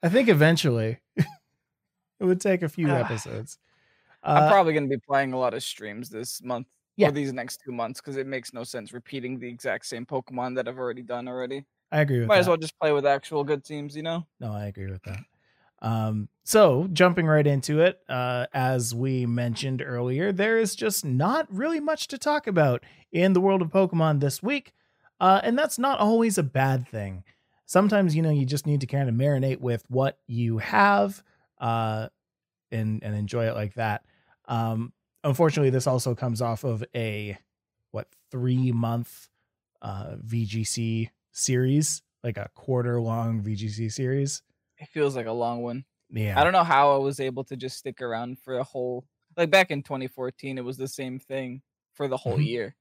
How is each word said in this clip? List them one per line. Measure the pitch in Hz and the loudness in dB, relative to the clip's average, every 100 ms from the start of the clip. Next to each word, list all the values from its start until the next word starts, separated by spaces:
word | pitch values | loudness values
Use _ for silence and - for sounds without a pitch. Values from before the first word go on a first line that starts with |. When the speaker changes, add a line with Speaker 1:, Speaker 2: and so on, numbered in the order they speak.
Speaker 1:
I | 175 | 2
think | 208 240 | 2 6
eventually | 165 156 165 156 117 110 120 _ | 6 6 4 2 0 -2 -4 _
<laughs> | - | -2
it | 831 831 _ _ _ _ _ _ _ _ | -2 -2 _ _ _ _ _ _ _ _
would | 185 185 | 0 2
take | 202 180 | 2 0
a | 170 | 0
few | 165 156 | 0 0
Speaker 2:
Uh, | 135 | 2
Speaker 1:
episodes. | 120 113 113 113 113 - _ _ _ _ _ _ | 0 -4 -8 -10 -12 -16 _ _ _ _ _ _
Speaker 2:
I'm | - 147 | 2 4
Speaker 1:
Uh, | 151 | 6
Speaker 2:
probably | 180 170 | 6 6
gonna | 156 143 | 2 0
be | 131 | -4
playing | - 139 135 | 0 0 0
a | 127 | 0
lot | 127 | -2
of | 117 | -2
streams | 127 - 107 104 117 | -10 -10 -12 -12 -12
this | 110 123 - | -12 -10 -12
month | 123 123 131 _ _ - | -8 -8 -8 _ _ 2
Speaker 1:
Yeah. | 147 | 2
Speaker 2:
or | |
these | 143 139 | 2 -4
next | 127 120 - | -6 -8 -12
two | - | -12
months | 123 113 131 | -6 -6 -6
'cause | - 135 | -10 -8
it | 135 | -6
makes | 131 123 | -8 -10
no | 123 120 | -12 -10
sense | 127 104 | -10 -12
repeating | 120 - 139 127 131 | -16 -12 -10 -8 -10
the | 120 | -12
exact | 120 135 107 - | -10 -6 -6 -6
same | 123 123 | -12 -6
Pokemon | 139 123 127 123 127 | -6 -6 -8 -6 -4
that | 123 | -6
I've | 123 | -6
already | 123 120 | -8 -8
done | 120 120 123 | -8 -8 -6
already. | 127 123 135 139 _ _ | -8 -6 -8 -12 _ _
Speaker 1:
I | 156 | 0
agree | 147 127 | 2 2
with | 117 | 4
Speaker 2:
Might | 208 | 4
as | 180 | 4
Speaker 1:
that. | |
Speaker 2:
well | 165 | 2
just | 160 - | 0 -4
play | 160 | 0
with | 147 139 | 2 2
actual | 139 - 156 143 | 2 0 -4 -2
good | 143 | -4
teams, | - 151 147 143 | -4 -12 -10 -10
you | |
know? | 160 165 165 _ | -6 -6 -8 _
Speaker 1:
No, | 117 | -10
I | 104 104 | -8 -8
agree | 98 95 | -10 -12
with | 95 | -12
that. | - 95 - _ _ _ _ _ | -12 -14 -14 _ _ _ _ _
Um, | 110 113 110 107 104 _ | -4 -2 -2 -4 -6 _
so | - 214 196 131 185 | 2 6 8 6 0
jumping | 160 180 175 165 | 4 4 4 4
right | 156 147 | 4 4
into | 139 - 151 | 2 0 4
it, | 175 - _ | 4 2 _
uh, | 127 123 123 123 | -4 -2 -2 -2
as | 139 127 131 117 | -2 0 0 -2
we | 117 131 131 123 | -4 -2 0 0
mentioned | 117 120 113 139 131 | 0 -2 -4 -4 -4
earlier, | 135 123 123 131 190 | -4 -4 -2 -2 -2
there | 185 208 226 | 0 2 2
is | 220 - | 0 -2
just | 220 202 151 | -4 -2 -2
not | 127 165 277 311 | 0 2 0 -2
really | 190 285 330 | -4 -2 -2
much | 294 311 - | -2 -4 -4
to | 269 | -6
talk | - 294 285 | -2 -2 0
about | 185 147 123 - _ _ | 2 4 2 -4 _ _
in | 165 185 | 2 4
the | 180 | 6
world | 190 190 | 4 2
of | 170 | 2
Pokemon | 190 185 170 160 147 | 2 2 2 2 2
this | 143 - | 0 -2
week. | 202 285 - _ _ _ _ _ | -4 -4 -6 _ _ _ _ _
Uh, | 185 196 | 4 4
and | - 240 | 4 0
that's | 302 - | 0 0
not | 262 269 | -2 2
always | 208 226 226 196 | 4 4 4 2
a | |
bad | 143 135 131 135 123 | 0 2 2 2 -2
thing. | 113 101 95 - _ _ _ _ | -8 -6 -8 -14 _ _ _ _
Sometimes, | 185 202 208 190 | 2 4 4 4
you | 156 | 2
know, | 160 | 2
you | 147 127 | 2 2
just | 143 151 | -2 0
need | 147 | 0
to | 131 | 0
kind | 139 135 | -2 0
of | 117 | 2
marinate | 143 139 135 131 | 2 2 0 -2
with | 127 117 - | -2 -4 -2
what | 123 135 - _ | 0 0 -2 _
you | 117 117 113 | -2 0 -2
have, | - 214 202 202 202 196 _ _ _ _ | 0 4 6 6 2 -2 _ _ _ _
uh, | 120 117 113 110 113 _ _ _ _ _ _ | -2 -2 -2 -4 -6 _ _ _ _ _ _
and, | 113 110 107 | -4 -2 -4
and | - 104 | -4 -4
enjoy | 104 120 113 | -4 -2 -2
it | 107 | -2
like | 107 120 | -6 -4
that. | 113 104 _ _ _ _ - | -4 -4 _ _ _ _ -6
Um, | 120 113 113 120 _ _ _ | -4 -2 -4 -6 _ _ _
unfortunately, | 147 131 165 151 139 | -4 2 2 4 2
this | 131 123 | 2 0
also | 127 123 | 0 -2
comes | 120 127 113 | -4 -4 -2
off | 120 113 135 | -2 -2 -4
of | 113 120 | -6 -6
a, | 123 113 104 104 95 _ _ _ _ _ | -6 -6 -6 -8 -12 _ _ _ _ _
what, | 110 - _ _ | -12 -12 _ _
three-month, | 131 127 127 131 117 117 117 117 - - _ _ _ _ _ | -4 0 2 2 0 0 -2 -6 -12 -20 _ _ _ _ _
uh, | 107 98 104 - | -12 -10 -10 -12
V | 110 117 110 | -6 -4 -2
G | 110 107 | -4 -4
C | - 113 113 113 _ _ | -4 -2 -2 -4 _ _
series, | - - 127 127 143 151 - _ _ | -6 0 2 2 2 0 -4 _ _
like, | 120 104 | -8 -8
a | 104 | -10
quarter-long | _ - 127 123 120 113 113 117 113 | _ -4 -2 0 -2 -2 -2 -2 -2
V | 101 107 | -4 -4
G | 107 | -6
C | 104 113 | -6 -6
series. | 107 127 135 139 - _ _ _ _ | -4 -2 -2 -2 -6 _ _ _ _
Speaker 2:
It | 151 | -14
feels | 156 143 | -2 -2
like | 131 113 | -2 -6
a | |
long | 117 117 120 | -2 -2 -4
one. | 120 120 135 _ _ | -6 -8 -12 _ _
Speaker 1:
Yeah. | 113 107 98 | -4 0 4
Speaker 2:
I | 156 | 4
don't | |
know | 185 | 6
how | 170 139 143 139 | 6 6 6 6
I | |
was | 139 139 | 2 -2
able | 131 127 | -4 -6
to | - 123 | -8 -8
just | 131 - | -10 -10
stick | - 120 | -12 -8
around | 127 113 120 127 | -6 -6 -6 -12
for | - 127 | -8 -6
a | |
whole, | 135 135 123 123 - _ _ - | -6 -6 -6 -6 -10 _ _ -2
like, | 170 | 4
back | 190 180 | 4 4
in | 143 | 0
twenty | - 135 131 | -6 -8 -8
fourteen, | - 127 - 139 131 | -8 -8 -8 -10 -8
it | |
was | 123 131 | -8 -8
the | 131 | -8
same | - 131 127 | -8 -10 -10
thing | _ 135 127 127 _ _ _ _ | _ -8 -8 -12 _ _ _ _
for | 143 | -4
the | 127 | -4
whole | 127 123 | -2 -2
Speaker 1:
Mm-hmm. | |
Speaker 2:
year. | 151 120 104 - | 0 -2 -6 -10